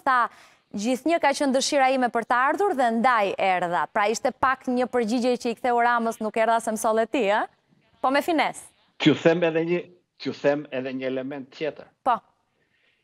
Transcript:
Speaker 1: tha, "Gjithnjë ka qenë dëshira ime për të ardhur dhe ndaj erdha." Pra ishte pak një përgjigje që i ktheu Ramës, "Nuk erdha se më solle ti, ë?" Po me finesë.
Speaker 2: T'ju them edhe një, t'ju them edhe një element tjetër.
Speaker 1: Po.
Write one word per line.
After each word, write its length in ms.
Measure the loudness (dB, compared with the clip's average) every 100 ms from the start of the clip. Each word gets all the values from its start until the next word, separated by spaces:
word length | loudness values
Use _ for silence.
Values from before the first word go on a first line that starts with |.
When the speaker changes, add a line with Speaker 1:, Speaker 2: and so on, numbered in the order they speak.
Speaker 1:
tha, 260 | 0 2 0 -4 -20 _ _
"Gjithnjë 460 | -6 -2 -2 0 2
ka 100 | 2
qenë 240 | 2 0
dëshira 380 | 0 2 2 2
ime 140 | 2 0
për 140 | -2
të 120 | 0 0
ardhur 380 | 2 2 0 2
dhe 160 | 0
ndaj 440 | 2 2 2 0 0
erdha." 500 | 0 0 0 -2 -2
Pra 140 | 0 0
ishte 240 | 0 -4
pak 340 | -2 -2 -2 -4
një 180 | -2 -2
përgjigje 460 | -2 -2 -2 0 -2
që 120 | -4
i 60 | -4
ktheu 200 | -2 2
Ramës, 400 | 2 2 -2 -4
"Nuk 140 | -6 -2
erdha 220 | 0 0
se 100 | 0
më 60 | -4
solle 280 | 0 0 0
ti, 160 | 0 2
ë?" 200 | 0 -2 _ _ _ _ _
Po 80 | -2
me 120 | 0
finesë. 420 | 0 0 0 -4 -18 _ _ -2
Speaker 2:
T'ju 140 | 2 4
them 220 | 2 2
edhe 220 | 2 0 0
një, 260 | -2 -4 -18 _ -12
t'ju 140 | -10 -2
them 240 | 0 0 -4
edhe 180 | -8 -6
një 120 | -6 -6
element 440 | -6 -8 -10 -14
tjetër. 340 | -8 -8 -8 -18 _
Speaker 1:
Po. 160 | -2 -2 _ _ _ _ _ _ _ _